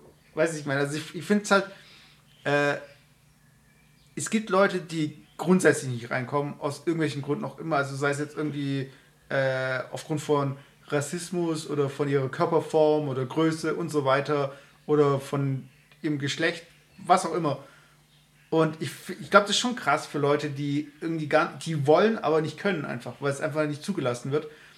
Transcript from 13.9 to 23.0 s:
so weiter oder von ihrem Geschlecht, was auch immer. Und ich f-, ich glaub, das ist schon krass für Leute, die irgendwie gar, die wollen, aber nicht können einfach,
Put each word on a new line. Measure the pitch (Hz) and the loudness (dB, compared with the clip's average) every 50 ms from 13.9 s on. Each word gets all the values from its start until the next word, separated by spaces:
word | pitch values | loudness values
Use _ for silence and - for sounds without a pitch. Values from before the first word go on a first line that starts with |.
so | 143 147 131 | -2 0 2
weiter | 131 131 139 143 - 151 143 139 139 - - - - _ _ _ | 2 2 2 2 0 0 0 -2 -2 -6 -10 -20 -20 _ _ _
oder | - 151 147 147 143 139 135 | 2 4 6 6 6 4 0
von | - - - 143 139 139 135 131 - - _ _ _ _ - _ | -2 -4 -4 -2 -2 -2 -2 -4 -6 -10 _ _ _ _ -14 _
ihrem | - 156 151 139 | -4 -4 -4 -2
Geschlecht, | 139 135 - 160 165 170 170 - - - _ _ _ _ _ - | -4 -4 -2 0 0 -2 -2 -4 -10 -18 _ _ _ _ _ -2
was | - - 185 180 - | 4 6 6 6 4
auch | 165 160 | 2 -2
immer. | 175 165 147 135 - - - - - _ _ _ _ _ _ _ _ _ _ _ _ _ - | 0 0 0 -2 -2 -8 -18 -20 -20 _ _ _ _ _ _ _ _ _ _ _ _ _ 0
Und | 156 160 160 156 156 - | 2 4 4 2 0 -4
ich | 165 131 | -8 -8
f-, | - - - - 185 - | -8 -10 -12 -12 -12 -12
ich | 147 - | 0 6
glaub, | 190 202 202 | 6 6 6
das | 202 | 4
ist | 196 - | 0 0
schon | - 247 240 | 0 -2 -4
krass | - - 143 143 151 - - | -2 0 0 0 0 0 -4
für | - 151 | -2 0
Leute, | 139 143 147 151 156 147 | 2 2 2 2 0 -2
die | 135 139 147 143 143 147 151 - - - | -4 -4 -2 -2 -2 -2 -2 -6 -8 -8
irgendwie | 180 165 165 160 156 139 | -6 -4 -4 -4 -2 2
gar, | 156 156 - - - 139 | 2 2 2 0 -4 -8
die | - 160 165 147 135 | -8 -6 -4 0 4
wollen, | 147 156 175 202 220 226 - | 6 6 6 6 4 2 0
aber | - 147 156 160 | 0 0 2 2
nicht | 156 151 - - | 0 -2 -4 -4
können | - 202 185 156 143 | -2 -2 -2 -2 -4
einfach, | 139 135 123 | -6 -8 -8